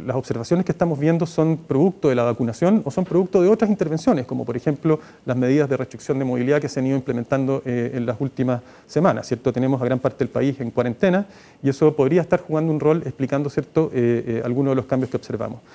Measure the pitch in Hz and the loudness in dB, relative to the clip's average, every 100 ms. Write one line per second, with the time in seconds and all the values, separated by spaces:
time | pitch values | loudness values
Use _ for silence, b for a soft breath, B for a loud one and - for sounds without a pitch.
0 | 123 127 - 113 117 175 185 165 170 143 | -6 -4 -4 -6 0 0 0 0 -2 0
1 | 151 165 165 - 160 160 - 135 185 180 | 0 0 0 0 0 0 -2 2 2 2
2 | 151 123 120 113 117 110 175 214 139 190 | 0 2 2 0 -4 0 2 2 0 -4
3 | 180 170 185 196 180 220 214 202 165 160 | 0 0 0 2 2 2 2 0 -2 0
4 | - 156 123 127 123 120 - 143 160 156 | 0 0 -2 -6 -4 -4 -2 0 0 0
5 | B B - 127 123 143 139 127 131 120 | B B -4 0 2 2 2 0 -4 -8
6 | - 135 131 123 123 147 143 139 131 135 | -4 -2 0 -2 2 0 0 -2 0 0
7 | 131 120 123 135 131 135 131 123 120 131 | -2 -4 -2 0 0 -2 -2 -2 -2 -4
8 | 117 113 135 - 127 123 B B _ 151 | -4 -4 -4 -2 -2 -2 B B _ 0
9 | 175 110 - 120 131 123 131 135 123 127 | 2 2 -2 -2 -2 0 0 0 0 0
10 | 131 - 127 117 135 135 117 135 123 113 | -2 -2 -2 0 0 -2 -4 -2 -2 0
11 | 196 185 202 B B B 139 135 156 151 | 2 2 -2 B B B -4 2 2 4
12 | 135 175 156 175 - 156 160 151 147 160 | 2 2 2 0 0 -2 0 2 2 2
13 | 139 - 131 143 143 - - - 160 127 | -2 -4 -2 -2 -2 -4 -2 0 0 2
14 | 120 117 120 113 123 123 139 131 - 131 | 2 0 -2 -4 -2 0 0 0 0 -2
15 | 123 123 - 107 110 117 B | -2 -6 -6 -6 -6 -10 B